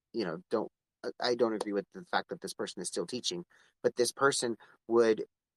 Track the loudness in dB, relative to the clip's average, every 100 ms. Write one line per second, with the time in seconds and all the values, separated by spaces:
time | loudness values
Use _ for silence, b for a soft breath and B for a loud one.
0 | _ -6 -4 -6 -4 -4 -4 -10 _ _
1 | -10 -4 -2 2 2 0 -2 -2 -4 -10
2 | -4 -2 -2 -6 -8 -8 -8 -6 -6 -6
3 | -4 -6 -6 -6 -8 b b b -2 0
4 | 0 2 2 2 -2 -6 b b 2 6
5 | 6 4 0 _ _